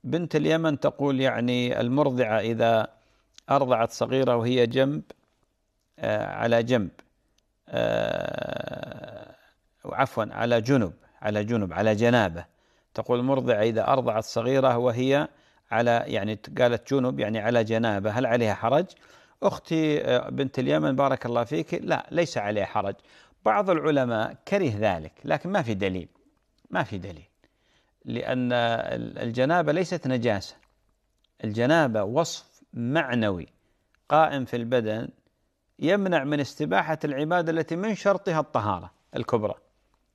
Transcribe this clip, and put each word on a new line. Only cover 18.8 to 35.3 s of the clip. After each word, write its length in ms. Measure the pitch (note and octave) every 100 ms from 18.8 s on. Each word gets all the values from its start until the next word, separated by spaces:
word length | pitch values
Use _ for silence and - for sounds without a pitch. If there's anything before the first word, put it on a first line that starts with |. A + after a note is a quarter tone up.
| F#3 - _ - _ _
أختي، 640 | - - - D#3+ D#3 D3
آه، 240 | - B2 B2+
بنت 300 | B2+ C3+ -
اليمن 380 | B2+ D3+ D3+ C3+
بارك 300 | C#3 C3+ A#2+
الله 180 | A#2+
فيك، 300 | A#2+ D#3 D#3
لا، 320 | E3+ - D3+ -
ليس 280 | D#3+ E3 B2+
عليها 260 | G2+ G#2+ F#2+
حرج. 280 | G#2+ G2 G3 _ - - _
بعض 260 | - G#3 G3
العلماء 680 | E3 D3 D3 B2 A2+ A2+ - -
كره 240 | G3+ E3 G#2
ذلك، 340 | G#2+ F2 D#2+ _
لكن 260 | - D3+ F3
ما 120 | G3
في 120 | A#2
دليل، 340 | G2+ G2 F#2 E2 _ _ _ _ _ _
ما 120 | F#3
في 160 | C3+ G2
دليل، 300 | F#2+ D#2 - _ _ _ _ _ _ _
لأن 480 | A#2+ A#2 - B2+ B2
ال-، 680 | B2 A#2 A#2 - A#2+ A2+ -
الجنابة 540 | A#2 A#2 C3 F3 D#3
ليست 340 | D#3+ E3+ F3 B2+
نجاسة. 500 | B2+ A#2 G2+ - - _ _ _ _ _ _ _ _
الجنابة 580 | A2+ G#2+ A#2+ E3 C#3 G#2+
وصف 580 | G2 C3 E3 - - _ _
معنوي 760 | - A#2 D3+ C3+ B2 G#2+ F2+ D2+ _ _ _ _ _ _
قائم 360 | D3+ D#3+ C#3
في 120 | B2 A#2+
البدن 520 | A#2 B2+ A2 A2 B2+ _ _